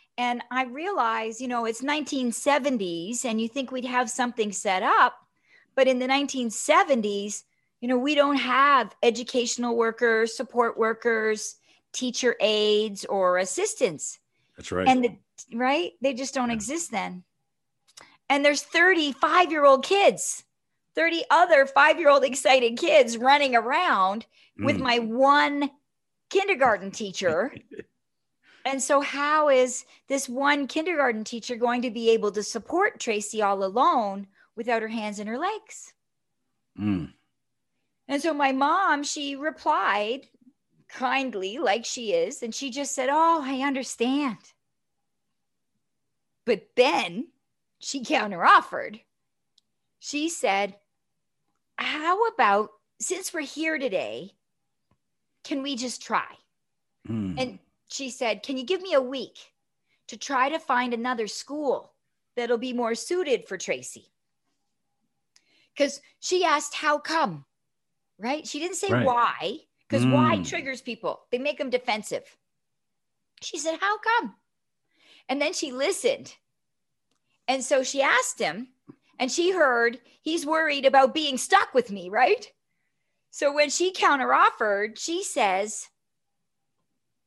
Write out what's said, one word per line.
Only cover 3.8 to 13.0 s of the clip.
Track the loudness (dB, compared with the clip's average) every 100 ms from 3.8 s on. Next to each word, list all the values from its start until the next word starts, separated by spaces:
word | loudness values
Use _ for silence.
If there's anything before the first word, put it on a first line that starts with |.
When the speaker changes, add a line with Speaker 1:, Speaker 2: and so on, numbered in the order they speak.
| -4
Speaker 1:
have | -2 -2
something | -2 -4 -2 -4
set | -4 -2 0
up, | 2 4 4 2 _ _ _ _ _
but | 2 2
in | 2
the | 0
nineteen | 0 0 -4 -4
seventies, | -6 2 4 4 2 0 -4 -6 -10 -14 _ _ _
you | -2
know, | 0
we | 2
don't | 2 2 2
have | 0 2 6 4 2 2
educational | 0 2 -4 -2 -2 -2 -2
workers, | 2 0 2 2 4 2 -2
support | -6 0 0 2
workers, | 0 0 0 0 0 -2 -6 -14 _ _ _
teacher | -6 -6 -2 -2 2
aides, | 2 2 2 2 0 -6